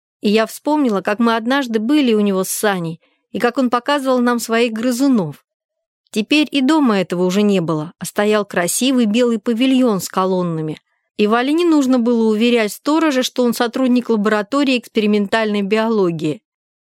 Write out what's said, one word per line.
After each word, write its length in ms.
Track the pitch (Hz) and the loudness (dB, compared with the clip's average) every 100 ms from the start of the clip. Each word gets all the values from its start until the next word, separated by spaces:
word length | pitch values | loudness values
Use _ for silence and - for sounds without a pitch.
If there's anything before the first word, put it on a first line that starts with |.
| _ _ | _ _
и 100 | 214 | 0
я 160 | 208 220 | 0 0
вспомнила, 560 | - - 302 269 196 | -4 -2 0 0 0
как 160 | 180 208 | -2 0
мы 180 | 233 226 | 0 0
однажды 420 | 226 269 254 220 | -2 -2 -2 -4
были 360 | 220 302 262 | 0 2 2
у 60 | 214 | 2
него 220 | 208 190 | 2 0
с 40 | 185 | -2
Саней, 520 | - 214 185 165 165 _ _ _ | -2 -2 0 -4 -10 _ _ _
и 80 | 202 | -4
как 200 | 240 240 | -2 0
он 120 | 254 | 0
показывал 480 | 240 240 294 262 254 | 0 0 -2 0 0
нам 200 | 240 240 | 2 -2
своих 340 | 226 226 240 | -2 0 0
грызунов. 720 | 220 247 240 277 240 160 143 _ _ _ _ _ _ _ | -2 -2 0 2 2 0 -8 _ _ _ _ _ _ _
Теперь 380 | 202 214 294 294 | -4 0 2 2
и 120 | 269 | 0
дома 380 | 262 320 269 202 | 2 2 2 2
этого 240 | 180 175 | 0 -2
уже 180 | 180 190 | 0 2
не 180 | 208 196 | 2 2
было, 320 | 165 160 156 - | 0 -4 -6 -12
а 60 | |
стоял 400 | - - 208 214 | -12 -4 0 0
красивый 640 | 202 196 175 - 254 254 226 | -2 -4 -2 -2 0 2 2
белый 320 | 214 247 226 | 2 0 0
павильон 640 | 247 226 262 262 254 196 | -2 0 2 2 2 0
с 80 | - | -4
колоннами. 720 | - 185 185 175 160 156 151 _ _ _ - | -2 -2 0 -2 -4 -6 -10 _ _ _ -2
И 100 | 208 | 0
Вале 260 | 233 262 | 2 0
не 120 | 311 | 0
нужно 340 | 349 311 254 254 | 2 2 2 2
было 300 | 233 240 220 | 2 2 2
уверять 440 | 214 240 240 208 | 2 2 2 0
сторожа, 500 | - - 311 320 262 | -4 -2 0 2 0
что 200 | 254 - | -2 -2
он 120 | 247 | -2
сотрудник 540 | 226 240 254 262 247 233 | 0 -2 0 0 0 0
лаборатории 680 | 226 196 214 208 277 285 247 | 0 0 -2 -2 -2 0 -2
экспериментальной 840 | - - 208 208 202 226 220 208 | -2 -2 0 0 0 -2 -2 -2
биологии. 800 | 196 214 220 220 180 165 156 143 _ _ _ _ | -2 -2 0 0 0 -2 -4 -6 _ _ _ _